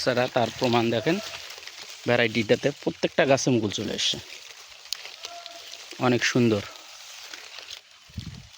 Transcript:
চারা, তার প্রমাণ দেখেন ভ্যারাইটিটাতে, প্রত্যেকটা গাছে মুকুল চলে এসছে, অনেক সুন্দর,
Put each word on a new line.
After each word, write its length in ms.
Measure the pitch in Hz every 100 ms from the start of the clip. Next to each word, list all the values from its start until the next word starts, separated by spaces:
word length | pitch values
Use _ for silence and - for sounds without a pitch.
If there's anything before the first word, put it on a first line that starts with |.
চারা, 220 | 131 123 127 127
তার 120 | 113 -
প্রমাণ 260 | 123 120 117
দেখেন 220 | 117 156 202 - - - - - - - - 120
ভ্যারাইটিটাতে, 640 | 120 117 117 107 120 139 -
প্রত্যেকটা 400 | 170 - 170 - 143
গাছে 180 | 135 -
মুকুল 180 | 120 104 95
চলে 140 | 101 104
এসছে, 200 | - 69 - - - - - - - - - 640 - - - - - - - - 127
অনেক 160 | 123 -
সুন্দর, 300 | 131 120 104 - - - - - - - - - - - - - - - - - - -